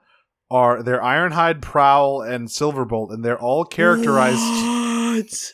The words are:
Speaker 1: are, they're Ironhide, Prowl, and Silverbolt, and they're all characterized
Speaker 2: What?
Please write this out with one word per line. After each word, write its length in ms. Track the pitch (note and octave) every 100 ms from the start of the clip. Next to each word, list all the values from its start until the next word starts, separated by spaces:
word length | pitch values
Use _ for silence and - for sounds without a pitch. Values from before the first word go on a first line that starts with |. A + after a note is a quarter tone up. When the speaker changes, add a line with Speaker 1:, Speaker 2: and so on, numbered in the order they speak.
| _ _ _ _ _
Speaker 1:
are, 320 | B2+ B2 A#2+
they're 200 | A#2 B2
Ironhide, 580 | A#2+ C#3+ F3 D#3+ E3 D#3+
Prowl, 640 | - D3 C#3 C#3 C#3+ C#3
and 240 | A2+ B2 A#2
Silverbolt, 680 | - D3 C#3+ A#2+ A2+ G#2+
and 120 | A2
they're 120 | A#2 A#2+
all 240 | A#2+ C#3+
characterized 760 | E3+ - E3+ F3 A#3 C3+ B2+ A3+
Speaker 2:
What? 1120 | A3+ A3+ A#3 A#3+ A#3 A#3 A#3 A3+ G#3+ - -